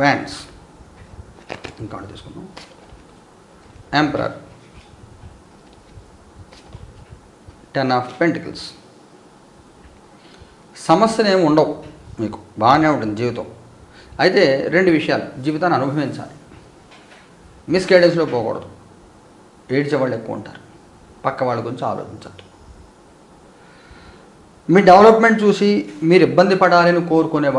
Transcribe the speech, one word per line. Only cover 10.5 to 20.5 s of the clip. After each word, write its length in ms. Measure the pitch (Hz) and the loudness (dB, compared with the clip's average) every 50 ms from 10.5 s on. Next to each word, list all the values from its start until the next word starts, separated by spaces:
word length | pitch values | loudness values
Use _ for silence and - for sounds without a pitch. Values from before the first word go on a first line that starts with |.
| - - - - - | -20 -20 -20 -20 -20
సమస్యలు 520 | - - - 165 180 220 226 226 - 226 208 190 | -6 0 2 2 4 2 2 0 0 0 0 2
ఏమి 120 | 190 175 151 | 2 2 2
ఉండవు 260 | 151 156 147 147 - - - - - - - - - - | 4 4 2 2 -2 -8 -14 -20 -20 -20 -20 -18 -12 -8
మీకు, 180 | 110 104 104 - - - - - 104 | -8 -8 -8 -12 -18 -16 -6 0 2
బాగానే 260 | 117 135 151 156 156 147 | 4 4 4 2 2 0
ఉంటుంది 200 | 127 110 107 104 104 | -2 -4 -6 -6 -4
జీవితం. 260 | 120 123 117 113 - - - - - - - - - - - - - - - - 143 | -4 -6 -6 -6 -10 -14 -16 -20 -20 -20 -20 -20 -20 -20 -20 -20 -20 -14 -6 -2 0
అయితే 200 | 180 190 - 185 147 135 139 156 170 151 | 0 2 2 2 2 0 0 -2 -2 -2
రెండు 160 | 175 190 180 165 | 0 2 2 2
విషయాలు, 300 | 151 - - 139 113 101 - - 135 127 | 0 0 -2 -4 -4 -4 -8 -12 -10 -8
జీవితాన్ని 320 | 147 151 156 175 180 165 123 | -6 -6 -4 -2 -2 -2 -2
అనుభవించాలి, 560 | 127 143 131 156 143 123 - - - - - - - - - - - - - - - - - - - - - - - - - - - - - - - - 147 | -2 -4 -4 -4 -6 -6 -8 -10 -14 -16 -20 -20 -20 -20 -20 -20 -20 -20 -20 -20 -20 -20 -20 -20 -20 -20 -20 -20 -20 -20 -20 -20 -20 -20 -20 -16 -6 -4 -2
మిస్‌గైడెన్స్‌లో 520 | 190 180 - 190 180 175 170 160 170 160 135 123 | -2 0 4 4 4 4 4 2 0 -2 -4 -4
పోకూడదు, 360 | 120 107 110 - - - - - - - - - - - - - - - - - - - - _ - - - 131 | -4 -4 -6 -6 -8 -12 -16 -20 -20 -20 -20 -20 -20 -20 -20 -20 -20 -20 -20 -20 -20 -20 -20 _ -20 -12 -6 -4
ఏడ్చే 200 | 139 143 143 147 139 131 | -4 -2 -2 -2 -4 -2
వాళ్ళు 140 | 127 123 113 | -4 -6 -6
ఎక్కువ 200 | - - 104 104 | -10 -10 -12 -12
ఉంటారు, 220 | 104 - | -14 -16